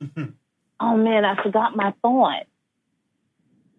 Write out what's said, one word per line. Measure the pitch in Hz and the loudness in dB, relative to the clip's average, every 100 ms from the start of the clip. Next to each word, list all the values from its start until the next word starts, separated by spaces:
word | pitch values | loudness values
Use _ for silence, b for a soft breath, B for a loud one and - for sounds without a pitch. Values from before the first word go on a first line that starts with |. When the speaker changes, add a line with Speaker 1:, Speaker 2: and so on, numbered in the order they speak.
Speaker 1:
<laughs> | 143 160 131 - _ _ _ - | -12 -10 -10 -12 _ _ _ -6
Speaker 2:
oh | 233 220 | 0 2
man, | 220 220 | 2 2
I | 202 196 | 2 0
forgot | 214 214 226 214 | -2 0 -2 -2
my | 202 - | -4 -2
thought. | 233 254 175 127 - _ _ _ _ _ _ _ _ _ _ _ _ | 0 2 2 0 -10 _ _ _ _ _ _ _ _ _ _ _ _